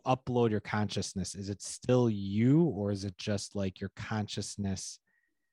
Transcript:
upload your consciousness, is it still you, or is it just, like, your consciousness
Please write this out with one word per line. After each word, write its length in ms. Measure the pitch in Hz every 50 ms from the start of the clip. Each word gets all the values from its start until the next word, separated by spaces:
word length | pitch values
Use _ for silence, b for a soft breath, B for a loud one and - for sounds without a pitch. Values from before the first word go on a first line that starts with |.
| -
upload 460 | 127 127 127 - - 123 123 120 117
your 80 | 107 101
consciousness, 720 | - - - 107 107 101 - 107 95 - - 98 92 - -
is 140 | 98 101 95
it 120 | 101 -
still 480 | - - - - - 123 123 127 123 117
you, 520 | 107 101 98 98 98 107 113 123 139 160 175
or 280 | 156 101 98 104 101
is 120 | 104 98 98
it 120 | 101 90 -
just, 380 | - - 104 101 - - -
like, 240 | 101 98 95 - -
your 120 | 101 95 _
consciousness 1040 | - 107 - 110 107 107 101 - - 98 - - - 101 98 95 90 - - - - _ _ _ _ _ _ _ _ _ _